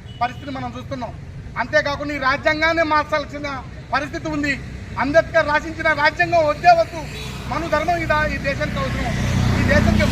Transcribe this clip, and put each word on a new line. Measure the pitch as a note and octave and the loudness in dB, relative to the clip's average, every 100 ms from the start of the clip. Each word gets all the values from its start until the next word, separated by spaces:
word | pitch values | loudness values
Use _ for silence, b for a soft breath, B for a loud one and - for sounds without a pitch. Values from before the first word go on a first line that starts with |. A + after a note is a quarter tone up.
| - - | -16 -6
పరిస్థితిని | A#3+ - C#4+ C4 | -6 -4 -10 -8
మనం | B3 A#3+ | -8 -10
చూస్తున్నాం. | B3 C4+ A3 - - - - - | -10 -8 -8 -10 -14 -14 -12 -6
అంతేకాకుండా | A#3+ D4+ C#4+ C#4+ D4 | 0 0 0 -2 -4
ఈ | D4 E4+ | -2 0
రాజ్యాంగాన్ని | C#4+ D#4 D#4 D#4+ E4 D#4+ | 2 2 2 2 2 2
మార్చాల్సిన | D4+ D4 D4+ C#4 C#4+ C#4+ C4+ - - - | 2 2 -2 -4 -8 -8 -8 -10 -14 -4
పరిస్థితి | B3+ D4 D#4 D#4+ D4+ | -4 -2 -6 -6 -2
ఉంది. | D4 C4 - - - G3 | -2 -4 -6 -12 -10 -4
అంబేద్కర్ | B3+ D#4+ D#4+ E4 D4 | 2 4 4 2 2
రాసించిన | D4 D#4 E4 D#4+ D4 | 0 -2 -2 0 2
రాజ్యాంగం | D4+ D4+ E4+ E4+ D4+ | 2 2 2 4 2
వద్దే | D4 F4 E4+ | 4 6 6
వద్దు, | D#4+ E4 C#4+ D3 - - - | 4 -4 -8 -8 -10 -10 -6
మను | C4+ E4 | -4 0
ధర్మం | D4+ D#4 E4+ | 0 0 0
ఇదా | D#4+ D4+ D4+ | 0 0 0
ఈ | C#4 C#4 | -2 -2
దేశానికి | C4+ G3 F#3 | -2 -4 -2
అవసరం, | F3+ F3+ F#3 - - - - - | -2 -2 -2 -2 0 2 2 2
ఈ | - | 4
దేశానికి | D4 - - D4+ | 6 6 4 4